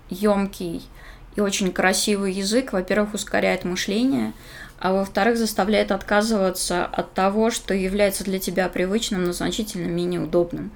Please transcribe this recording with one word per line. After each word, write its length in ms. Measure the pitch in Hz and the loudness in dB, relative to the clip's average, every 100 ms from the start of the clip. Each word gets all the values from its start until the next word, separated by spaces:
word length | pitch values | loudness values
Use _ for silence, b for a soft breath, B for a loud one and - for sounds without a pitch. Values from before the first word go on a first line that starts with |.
| - | -12
емкий 720 | 185 208 196 196 - 175 165 - B B B B - | -2 2 2 0 -4 -8 -8 -12 B B B B -2
и 60 | |
очень 320 | 202 196 185 | 0 0 0
красивый 580 | 185 185 190 220 202 196 | 2 2 2 2 2 0
язык, 400 | 190 196 233 254 | -2 0 0 0
во-первых, 420 | 190 185 202 208 | -2 0 2 0
ускоряет 520 | 208 - 208 196 185 175 | -2 -2 0 2 0 -2
мышление, 680 | 185 - 208 254 262 220 - B B B B | -2 -2 0 2 2 -2 -6 B B B B
а 140 | 185 | 0
во-вторых, 440 | 190 196 202 214 233 | 0 0 2 2 2
заставляет 540 | 220 - 190 208 208 | 0 0 2 2 2
отказываться 920 | 196 - 208 220 214 190 185 - 180 - | 0 2 2 4 2 2 0 -2 -2 -2
от 280 | - 170 | -2 -2
того, 380 | - 190 214 226 | 0 2 4 2
что 220 | 233 - | 0 -2
является 500 | 196 185 202 202 196 | 0 0 2 2 2
для 160 | 196 190 | -2 -4
тебя 300 | 190 175 180 | -2 -2 0
привычным, 560 | 175 185 220 - 185 175 | 0 0 0 0 0 0
но 80 | |
значительно 540 | 175 175 185 214 180 175 | -2 -2 -2 -4 -4 -4
менее 340 | 170 175 175 | -2 -2 -2
удобным. 500 | 156 175 170 156 185 | 0 2 2 -2 -8